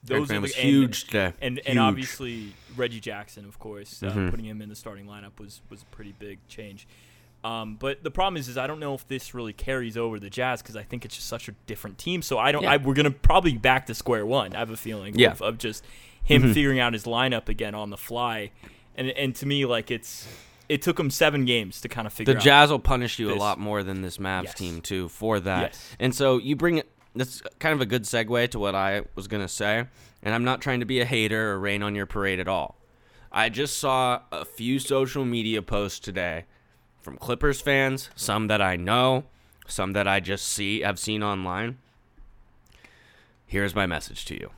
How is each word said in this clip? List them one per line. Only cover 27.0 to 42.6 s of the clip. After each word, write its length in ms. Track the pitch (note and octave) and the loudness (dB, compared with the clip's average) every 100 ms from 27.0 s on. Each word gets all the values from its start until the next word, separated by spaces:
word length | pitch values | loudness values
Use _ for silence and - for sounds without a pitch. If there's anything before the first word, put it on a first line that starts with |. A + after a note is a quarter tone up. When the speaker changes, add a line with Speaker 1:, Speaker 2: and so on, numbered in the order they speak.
| _ A2+ | _ -6
Speaker 1:
that's 260 | B2+ - - _ | -6 -6 -14 _
kind 140 | D#3+ D3+ | 0 0
of 60 | |
a 40 | B2 | 2
good 180 | B2+ | 0
segue 460 | G#2 A#2+ A2 A#2+ B2 | 0 -2 0 2 0
to 100 | A2+ | 0
what 140 | G2+ | 0
I 300 | F#2+ G2 G2+ - - | 0 0 -2 -4 -10
was 120 | G2 | -6
gonna 200 | G#2+ F#2+ | -6 -4
say. 380 | - G#2 A2 B2 - - _ | -2 0 0 -2 -10 -20 _
And 100 | G#2 | -2
I'm 100 | A2+ | 0
not 160 | B2 C3 | 0 0
trying 200 | C#3+ B2+ | 0 -2
to 60 | A#2 | 0
be 120 | B2+ | 0
a 60 | A#2+ | 2
hater 460 | B2 G#2+ A2 A2 | 2 2 2 0
or 80 | G2 | -2
rain 240 | G2+ G2+ | -2 -2
on 100 | G#2 | -2
your 140 | G#2 G2 | -4 -4
parade 320 | G#2+ G2 F#2 | -2 0 0
at 80 | F2+ | 0
all. 280 | F#2 D2 - _ _ _ - - | -2 -2 -10 _ _ _ -20 -8
I 180 | - A2+ | 0 0
just 280 | A2 C#3+ - | 0 -4 -2
saw 440 | C#3 C3 B2 B2 - | 0 2 2 0 -4
a 120 | D#2 | -10
few 360 | D#2 - A#2 C3+ | -10 -6 -2 0
social 440 | C3 C3+ C3+ C#3 | 2 2 2 0
media 380 | B2+ A#2+ A2 A2 | -2 0 0 -2
posts 380 | F#2+ G2+ G2+ - | 0 -2 -2 -4
today 460 | - F#2+ F2 D#2+ E2+ _ _ _ _ _ | -8 -4 -4 -4 -10 _ _ _ _ _
from 160 | - C2 | -16 -12
Clippers 440 | - A#2+ D3+ C3 | -6 2 2 2
fans, 480 | - C#3 C3+ C3+ - - | 2 4 4 0 -6 -8
some 300 | - G#2+ G#2+ | -2 0 2
that 140 | G#2+ | 4
I 140 | G2 F2+ | 4 2
know, 480 | F2 A#2 B2+ C3 D3+ - _ _ - | 2 4 4 4 -2 -18 _ _ -12
some 260 | - F#2+ | -4 -2
that 140 | G2 G2 | 2 2
I 100 | G2 | 2
just 260 | F2+ G2 - | 0 -4 -4
see, 380 | - G2 G#2+ | -4 -2 0
I've 160 | F#2 F#2+ | 0 -2
seen 240 | - G#2+ | -2 -2
online. 540 | G#2 G2 F#2 F2+ A2+ B2+ _ _ _ _ - - - _ | 0 -2 -2 -4 -4 -8 _ _ _ _ -20 -20 -20 _